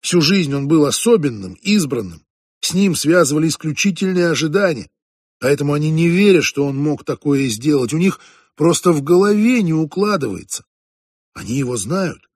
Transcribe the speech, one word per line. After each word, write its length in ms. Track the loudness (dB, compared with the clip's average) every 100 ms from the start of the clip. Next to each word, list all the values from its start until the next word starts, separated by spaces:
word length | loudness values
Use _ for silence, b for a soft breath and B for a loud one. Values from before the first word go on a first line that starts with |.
Всю 220 | 0 0
жизнь 320 | 2 2 0
он 140 | -4 0
был 180 | 2 2
особенным, 640 | 0 2 2 0 -6 -12 -10
избранным. 640 | 0 0 0 -4 -8 -14 _ _ _ _
С 120 | -6
ним 220 | 0 0
связывали 540 | 0 2 2 2 2 0
исключительные 800 | -2 -6 -2 -2 0 -2 0 0
ожидания. 580 | 0 0 0 0 -2 -10 _ _ _ _ _
Поэтому 340 | -2 0 0
они 180 | 0 0
не 160 | 2 2
верят, 380 | 4 4 4
что 220 | 2 -2 -4
он 100 | -2
мог 260 | -2 -4
такое 460 | -6 -6 -2 0 -2
сделать. 460 | -2 0 0 0
У 40 | 0
них 220 | 0 -2 b b b _
просто 360 | 0 2 0
в 100 | 0
голове 600 | 2 2 4 2 2 2
не 100 | 0
укладывается. 920 | -2 -2 -2 -2 -2 -4 -8 -12 -14 _ _ _ _ _ _ _
Они 220 | -16 -6
его 240 | -4 -2 -4
знают. 500 | -4 -4 -4 -6 _